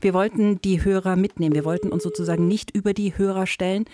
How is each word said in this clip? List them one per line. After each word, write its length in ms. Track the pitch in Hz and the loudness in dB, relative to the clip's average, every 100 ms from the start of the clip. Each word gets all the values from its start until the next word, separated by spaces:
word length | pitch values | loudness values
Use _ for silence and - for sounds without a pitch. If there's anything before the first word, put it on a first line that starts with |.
wir 140 | 196 | 0
wollten 480 | 185 208 214 208 190 | 2 0 2 2 2
die 220 | 196 180 | 0 0
Hörer 340 | 190 190 185 180 | 2 0 2 2
mitnehmen. 380 | 196 - 160 151 | 0 0 0 2
Wir 100 | 151 | 0
wollten 260 | 170 202 | -2 -2
uns 120 | 170 | -4
sozusagen 440 | 170 - 170 170 170 | -4 -4 -2 0 2
nicht 240 | 214 - | 0 -2
über 220 | 208 202 | -4 -2
die 240 | 202 202 - | 0 -2 0
Hörer 280 | 196 190 185 | -2 0 -2
stellen, 400 | - 185 190 220 | -2 -2 -2 -4